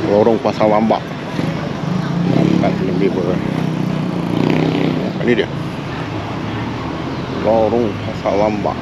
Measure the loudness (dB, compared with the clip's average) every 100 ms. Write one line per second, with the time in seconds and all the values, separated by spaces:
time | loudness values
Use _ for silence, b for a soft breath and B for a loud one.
0 | 4 4 6 4 0 2 4 4 4 2
1 | 0 -8 -6 -2 -2 -2 -4 -4 -2 -2
2 | -2 0 2 4 4 4 2 2 0 2
3 | 2 2 0 0 -2 -2 -2 -2 -2 -2
4 | -2 -2 -2 0 2 2 2 2 0 0
5 | -2 -2 2 2 0 -4 -6 -8 -8 -6
6 | -6 -6 -6 -6 -6 -6 -6 -6 -6 -6
7 | -6 -6 -6 -2 2 2 4 2 0 -2
8 | -6 -4 -2 2 2 0 -2 -4